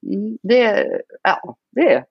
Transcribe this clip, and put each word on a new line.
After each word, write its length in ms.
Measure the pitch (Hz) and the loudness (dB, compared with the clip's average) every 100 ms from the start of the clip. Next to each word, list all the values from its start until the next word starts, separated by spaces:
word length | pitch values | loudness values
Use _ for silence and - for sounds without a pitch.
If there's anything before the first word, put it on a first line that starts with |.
| - | -6
Mm, 240 | 196 214 220 | -6 -6 -10
det 200 | 185 247 | 0 2
är, 400 | 233 202 - - - - | 4 2 -2 -4 -8 -4
ja, 340 | - - - - _ | -2 -2 -6 -18 _
det 200 | - 170 | 0 2
är 120 | 127 127 | 2 -2